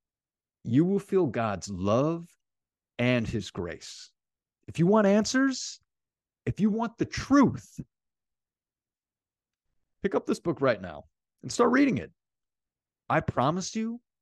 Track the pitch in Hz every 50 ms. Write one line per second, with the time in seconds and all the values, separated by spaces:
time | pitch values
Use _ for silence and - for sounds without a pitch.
0 | _ _ _ _ _ _ _ _ _ _ _ _ - 110 117 143 170 185 196 196
1 | - - 202 190 175 131 - 120 117 107 98 87 - 101 98 87 92 101 110 123
2 | 143 156 170 170 170 - _ _ _ _ _ _ _ _ _ _ _ _ _ -
3 | 120 123 127 120 110 101 - 107 95 - - 101 87 85 78 - - - - -
4 | - - _ _ _ _ _ _ _ _ _ _ _ - - 151 170 185 214 220
5 | 208 196 202 220 202 - - 262 269 269 254 - - - - - _ _ _ _
6 | _ _ _ _ _ _ _ _ _ 123 - - 202 220 202 226 233 226 - -
7 | 139 - - - - - 269 285 240 135 - - - - - - - - _ _
8 | _ _ _ _ _ _ _ _ _ _ _ _ _ _ _ _ _ _ _ _
9 | _ _ _ _ _ _ _ _ _ _ _ _ _ _ _ _ _ _ _ _
10 | - 196 - - - - 226 - - 175 135 - 139 127 113 92 95 85 76 71
11 | - _ _ _ _ _ _ _ - 131 - - 240 240 247 269 285 269 180 101
12 | - - - _ _ _ _ _ _ _ _ _ _ _ _ _ _ _ _ _
13 | _ - 131 160 160 - - 135 123 143 170 190 180 - - 220 220 226 233 240
14 | - _ _ _